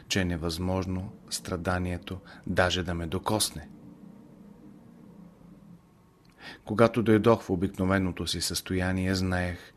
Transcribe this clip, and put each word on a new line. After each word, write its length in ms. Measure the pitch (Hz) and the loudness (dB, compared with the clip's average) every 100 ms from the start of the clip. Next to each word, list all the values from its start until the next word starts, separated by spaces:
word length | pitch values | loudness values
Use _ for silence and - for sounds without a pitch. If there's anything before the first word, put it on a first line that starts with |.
| - | -2
че 120 | 101 | 0
е 40 | |
невъзможно 880 | 90 82 85 82 92 92 92 92 104 - - | 0 0 -2 -2 -2 0 -2 -4 -6 -10 -10
страданието 880 | - - 90 92 90 90 87 - 92 - - - | -8 -4 -4 -2 0 -2 -4 -8 -12 -14 -12 -4
даже 360 | 90 90 87 | 2 2 2
да 120 | 87 | -2
ме 120 | 85 80 | -4 -2
докосне. 640 | 87 - 107 - 78 - - - - - - - - - - - - - - - - - - - - - - - - - _ - - - - | -2 0 0 0 -6 -14 -18 -20 -20 -20 -20 -20 -20 -20 -20 -20 -20 -20 -20 -20 -20 -20 -20 -20 -20 -20 -20 -20 -20 -20 _ -20 -20 -20 -14
Когато 380 | - 104 113 123 | -2 4 6 6
дойдох 400 | 110 107 113 110 | 6 6 8 4
в 80 | - | 2
обикновеното 760 | 90 95 - 92 98 92 85 85 | 0 0 0 2 4 2 -2 -4
си 140 | 90 | -2
състояние, 760 | - 87 - 92 92 92 92 | -2 -4 -2 0 0 0 0
знаех, 440 | 95 92 90 90 90 - | 2 0 0 -2 -6 -12